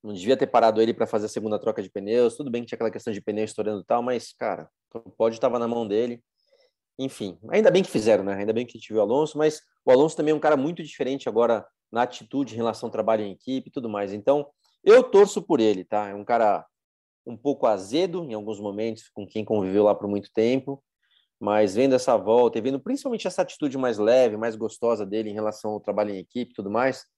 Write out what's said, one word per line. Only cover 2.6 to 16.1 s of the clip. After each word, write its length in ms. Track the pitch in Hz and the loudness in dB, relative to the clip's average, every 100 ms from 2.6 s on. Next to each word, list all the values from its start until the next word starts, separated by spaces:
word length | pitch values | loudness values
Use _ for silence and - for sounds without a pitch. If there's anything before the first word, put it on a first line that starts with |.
que 40 | 117 | -8
tinha 100 | 117 | -6
aquela 140 | 113 | -6
questão 220 | - - | -6 -8
de 80 | 101 | -8
pneu 240 | - 107 | -6 -4
estourando 380 | 107 - 107 104 | -6 -4 -6 -6
e 20 | |
tal, 180 | 90 120 | -2 -2
mas, 300 | 123 120 - | 0 -6 -8
cara, 360 | _ 117 82 80 _ _ | _ -6 -6 -12 _ _
o 180 | 117 113 | -18 -18
pódio 280 | _ 113 113 | _ -2 0
tava 220 | 131 120 | -2 -2
na 80 | 117 | -2
mão 180 | 120 110 | -4 -2
dele. 340 | 104 120 120 _ _ _ _ _ _ _ - | -2 -2 -6 _ _ _ _ _ _ _ -10
Enfim, 400 | 131 - 101 82 110 | -10 -8 -12 -12 -2
ainda 220 | 196 208 | 2 4
bem 140 | 175 | 4
que 40 | 185 | 2
fizeram, 360 | - 107 104 | 0 4 4
né? 100 | 98 | 2
Ainda 180 | 98 104 | -4 -2
bem 140 | 110 123 | -4 -4
que 100 | 110 | -14
a 40 | |
gente 120 | - | -4
viu 60 | 107 | 0
o 20 | |
Alonso, 380 | 104 131 151 143 | 2 2 0 0
mas 220 | 156 151 _ _ | -2 -2 _ _
o 80 | - | 4
Alonso 240 | 127 156 160 | 6 6 2
também 160 | 151 | 0
é 20 | |
um 60 | 151 | 2
cara 160 | 151 147 | 2 2
muito 260 | 143 175 | 0 -6
diferente 460 | 156 - 123 135 - | -12 -8 -6 -4 -2
agora 360 | 107 117 110 - _ _ | 2 2 2 -2 _ _
na 120 | 113 | -2
atitude 520 | 123 - 113 135 127 | -2 -4 -8 -6 -4
em 20 | 110 | -2
relação 320 | 117 110 117 | -4 -4 -6
ao 20 | |
trabalho 320 | 110 107 110 | -2 0 0
em 80 | 104 | -2
equipe 380 | 92 - 131 113 | -10 -8 -8 -6
e 40 | |
tudo 160 | 143 117 | -10 -6
mais. 240 | 104 101 | -6 -6
Então, 360 | 104 101 147 143 _ _ _ | -4 0 0 0 _ _ _
eu 220 | 175 233 | 6 6
torço 360 | 254 196 202 214 | 8 6 6 2
por 200 | 170 147 | 0 2
ele, 240 | 110 95 | 4 2
tá? 240 | 90 104 | -2 -4
É 60 | 104 | -4